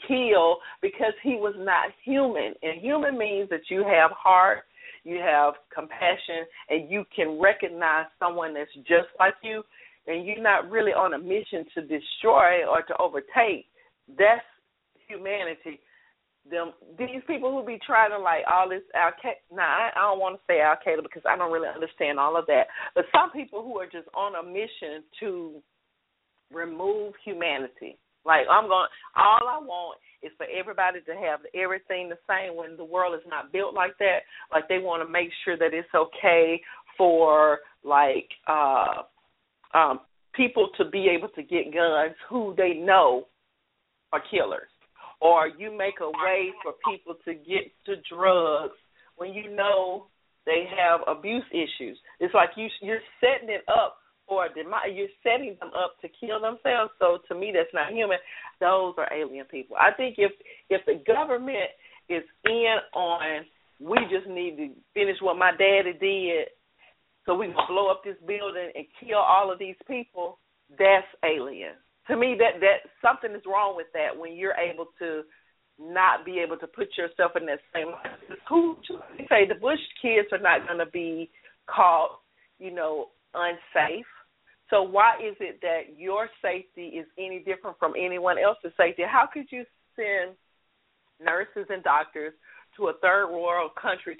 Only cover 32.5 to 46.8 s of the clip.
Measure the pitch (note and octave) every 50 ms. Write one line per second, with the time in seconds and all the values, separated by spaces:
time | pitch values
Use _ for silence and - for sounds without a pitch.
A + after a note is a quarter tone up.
32.5 | E3+ E3 D#3+ D#3+ E3 E3 E3 D#3+ F3 F#3 F3+ F3+ E3+ D#3 - E3+ D#3 C#3+ C3 -
33.5 | - F#3+ G3 - G#3 G3 F3+ F#3 - - G3+ F#3+ F3 - - _ - - - -
34.5 | D#3+ D#3 D#3 D#3+ F#3 F#3 F#3 F3+ E3 E3 D#3+ E3 E3 F3 F3 E3+ - - - F#3+
35.5 | F3 E3 E3 D#3+ D#3+ E3 E3+ - - D#3+ D#3+ D#3+ - - - F#3 E3+ E3+ E3 E3
36.5 | E3 E3 - - - - - _ - - F#3 F3 E3 E3 E3 D#3 D3+ D3+ D#3 D3+
37.5 | D3 D3 - - _ _ - C#3 C#3+ C#3+ D3 C#3 C3 - - - - - - -
38.5 | D#3 D3+ D3 C3+ C3+ A#2+ F#2 B1+ - - - _ _ _ _ _ _ _ _ _
39.5 | _ _ _ - - D#3+ D#3+ C#3+ C3 C3 - _ _ _ _ _ - - B3+ -
40.5 | - A3 G3 - - - F#3+ - G3 G3 F#3+ F#3 F3 E3 G3 G#3 - D#3+ C#3+ C3
41.5 | F3+ E3+ - D3+ D3+ E3+ E3+ E3 D#3 D3 D#3 D#3+ E3 - - - A#3+ B3 A3 G3
42.5 | F3 F#3+ F#3 F3 E3+ D#3 E3+ G3 F#3+ F#3+ D#3 C3 B2 B2+ - _ _ _ _ _
43.5 | _ _ _ _ _ _ _ _ _ _ _ - - D3+ - - G#3+ F3 B2+ G2
44.5 | - - - - _ _ _ _ _ _ - - - - D#3 E3 E3+ D#3+ D#3+ D#3+
45.5 | D3 D#3 G#3 A3 G#3+ G#3 G3 G3+ G3 - E3+ D3+ D#3 D#3 D#3+ F#3 F#3 G3 F#3+ F#3+
46.5 | F#3+ - - - - -